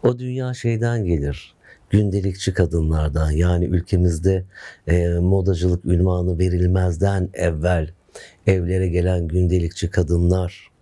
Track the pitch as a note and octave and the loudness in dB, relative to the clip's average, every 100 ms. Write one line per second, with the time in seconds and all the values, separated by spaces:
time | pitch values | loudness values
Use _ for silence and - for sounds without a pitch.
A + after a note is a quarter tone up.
0 | - B2 B2+ B2+ B2+ B2 A#2+ A2+ A#2 A#2+ | 0 -2 -6 -6 -6 -4 -2 -2 -2 -2
1 | F#2+ E2 C#2+ C#2+ - _ - - _ G#2 | 0 -2 -2 -8 -12 _ -20 -20 _ 0
2 | G#2 G2 F#2+ F#2 - F#2 E2+ E2 D#2+ D#2+ | 2 0 -4 -4 -4 0 0 2 0 0
3 | D2+ D2 D#2 D2+ F2 F2 F2 F2+ F2 F#2 | 0 0 0 2 2 2 0 -2 0 0
4 | F2+ D#2+ F2+ F#2+ F#2 - - - - F2 | 2 2 0 0 -4 -16 -20 -16 -2 0
5 | F2 F2 F2+ G2 F#2+ F2+ F2+ F2+ - F2 | 2 0 2 2 2 0 0 0 0 2
6 | F#2 F2+ F2+ E2+ F#2 F2 F2+ F#2 F2+ D#2+ | 2 2 -2 0 0 2 2 2 0 0
7 | G2 G2 F2+ - F2 D#2+ E2+ F2 D#2 - | 0 0 -4 -2 -2 0 0 0 -2 -10
8 | _ - - _ - F#2+ F2 F#2 F#2 F2 | _ -20 -20 _ 0 0 0 0 0 0
9 | F2 F2+ E2+ F2 F2+ F2+ E2+ - F2 - | 0 0 0 0 2 2 -2 -4 -4 -2
10 | D#2 F2 F2 F#2 F2+ - - _ | 0 2 2 2 -2 -8 -20 _